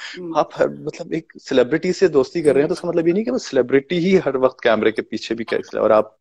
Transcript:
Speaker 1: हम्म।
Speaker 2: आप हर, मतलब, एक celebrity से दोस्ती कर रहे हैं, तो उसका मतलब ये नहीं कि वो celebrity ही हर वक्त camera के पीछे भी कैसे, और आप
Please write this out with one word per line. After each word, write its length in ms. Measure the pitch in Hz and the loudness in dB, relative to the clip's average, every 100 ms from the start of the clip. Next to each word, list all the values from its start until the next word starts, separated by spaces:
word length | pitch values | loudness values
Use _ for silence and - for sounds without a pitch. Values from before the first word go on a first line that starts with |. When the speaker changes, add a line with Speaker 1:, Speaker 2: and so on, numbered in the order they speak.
| - 180 | -16 -12
Speaker 1:
हम्म। 180 | 175 151 | -6 -2
Speaker 2:
आप 140 | 160 | -2
हर, 140 | - 143 | 0 -2
मतलब, 460 | 143 143 - 165 | -4 -12 -10 -8
एक 180 | 160 - - | -8 -8 -16
celebrity 560 | - 131 123 160 185 | -2 0 2 0 -2
से 160 | 175 185 | 0 2
दोस्ती 340 | 147 127 170 | 2 0 0
कर 100 | 151 | 2
रहे 60 | 135 | 2
हैं, 100 | 156 | 2
तो 40 | |
उसका 160 | 175 175 | -2 -4
मतलब 180 | 165 170 | -2 0
ये 80 | |
नहीं 100 | 185 | 0
कि 60 | 226 | 0
वो 80 | 247 | -4
celebrity 600 | - 131 123 135 139 180 | -2 -2 2 2 0 -2
ही 180 | 175 185 | 2 2
हर 200 | 147 131 | 2 0
वक्त 200 | 127 - | 0 0
camera 300 | 120 107 110 | 0 2 2
के 100 | 107 | -2
पीछे 320 | 107 107 - | -6 -6 -6
भी 100 | 113 | -6
कैसे, 340 | 113 - - 110 | -4 -6 -4 -2
और 140 | 107 | 4
आप 260 | 107 107 _ | 4 2 _